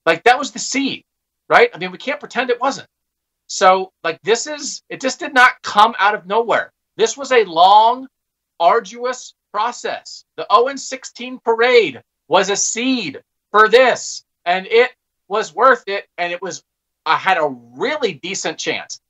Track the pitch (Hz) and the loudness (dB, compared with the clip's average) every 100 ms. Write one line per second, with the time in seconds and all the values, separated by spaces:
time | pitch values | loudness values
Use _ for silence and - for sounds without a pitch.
0 | - 165 - 254 269 - - 262 269 170 | -4 0 2 2 0 -10 -8 -4 -4 -8
1 | _ _ _ _ _ 160 240 - 185 185 | _ _ _ _ _ 4 4 0 -10 -10
2 | - 285 214 226 254 240 269 202 - _ | -10 -10 -8 -6 -4 -2 -2 -6 -14 _
3 | _ _ _ _ _ - 190 190 190 _ | _ _ _ _ _ 0 4 4 0 _
4 | 165 165 151 226 294 294 294 - _ 165 | -8 -8 -2 -2 -2 -10 -12 -14 _ -8
5 | 262 254 349 262 247 - - 208 220 233 | -6 -6 -2 4 4 2 -4 4 4 4
6 | 196 208 170 208 233 143 92 _ _ - | -2 -2 -4 -2 0 -2 -2 _ _ -4
7 | 220 269 269 254 196 160 185 208 226 247 | -4 -2 0 0 0 4 6 8 4 0
8 | 262 _ _ _ _ _ 170 220 190 233 | -8 _ _ _ _ _ 2 2 -2 -10
9 | 247 240 - _ _ 202 220 - 214 120 | -8 -8 -12 _ _ -6 -6 -6 -10 -10
10 | - - _ - 156 208 247 277 - 262 | -12 -20 _ -14 0 2 2 -4 -12 -14
11 | - - 247 254 - 226 240 247 190 117 | -14 -14 -14 -10 -4 0 4 4 2 -4
12 | _ _ _ 170 190 202 - 220 247 262 | _ _ _ 0 0 -2 -4 -4 -2 -2
13 | 180 131 _ _ _ 208 214 226 254 196 | -4 -12 _ _ _ 2 6 6 4 2
14 | - - _ _ 170 180 185 226 247 - | -6 -14 _ _ -4 -4 0 2 2 -2
15 | _ _ _ 202 202 151 254 247 - 196 | _ _ _ -6 -6 0 2 2 -2 -8
16 | - - 175 175 190 156 _ _ _ _ | -10 -8 -8 -6 -10 -12 _ _ _ _
17 | - 156 185 180 151 127 120 123 214 302 | -4 -2 0 0 -2 -6 -18 -8 -6 -2
18 | 240 151 180 196 175 160 - 117 80 - | -4 -6 -10 -8 -8 -8 -8 -8 -10 -18
19 | _ | _